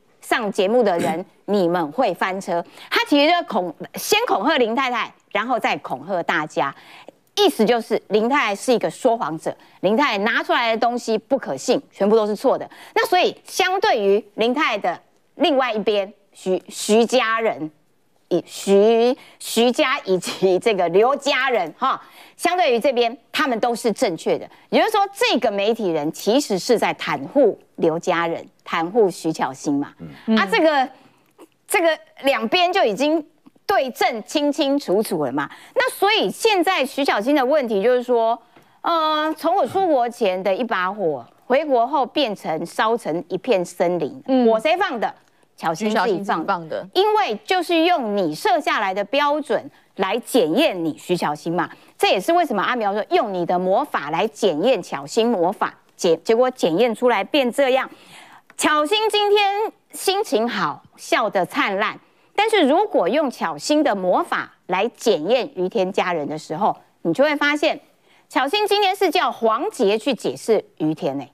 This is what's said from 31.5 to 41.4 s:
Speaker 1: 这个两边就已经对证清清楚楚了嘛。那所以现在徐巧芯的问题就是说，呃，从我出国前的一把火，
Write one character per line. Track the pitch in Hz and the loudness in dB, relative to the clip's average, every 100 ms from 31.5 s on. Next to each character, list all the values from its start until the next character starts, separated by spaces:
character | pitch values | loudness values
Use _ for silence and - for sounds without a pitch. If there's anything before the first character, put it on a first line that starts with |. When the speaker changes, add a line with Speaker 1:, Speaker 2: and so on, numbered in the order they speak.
| _ - | _ -2
Speaker 1:
这 | 392 | 2
个 | 330 311 - - | 2 0 -6 -4
两 | 269 240 220 | -2 0 0
边 | 359 349 | 2 2
就 | 381 | 2
已 | 262 | 0
经 | 185 294 320 302 _ - _ - | 2 0 0 -4 _ -20 _ -2
对 | 381 262 | 0 0
证 | - 370 226 | 0 -2 -2
清 | - 311 294 | -4 0 0
清 | 285 277 285 | 0 0 0
楚 | - 190 | 0 -2
楚 | 220 170 135 | 0 -2 -2
了 | |
嘛。 | 139 143 - - - | -4 -6 -12 -6 -2
那 | 508 | -2
所 | - 392 | 0 2
以 | 427 208 | 2 0
现 | - 453 392 | 0 2 2
在 | 339 359 262 | 2 0 -2
徐 | - | -2
巧 | 285 240 | 0 0
芯 | 233 294 | 2 2
的 | |
问 | 247 311 240 | 2 0 0
题 | 202 | 0
就 | 226 247 | 2 2
是 | |
说， | 247 240 226 233 _ - _ _ | 2 0 2 -2 _ -20 _ _
呃， | - 330 311 302 311 311 | -2 0 0 0 -2 -2
从 | 330 381 | 0 0
我 | 269 | 0
出 | 392 370 | 0 2
国 | 269 240 | 2 0
前 | - 202 185 | 0 -2 0
的 | 190 | -2
一 | 190 | -2
把 | 240 196 185 | -2 -2 -2
火， | 208 170 135 - _ | -2 -2 -4 -10 _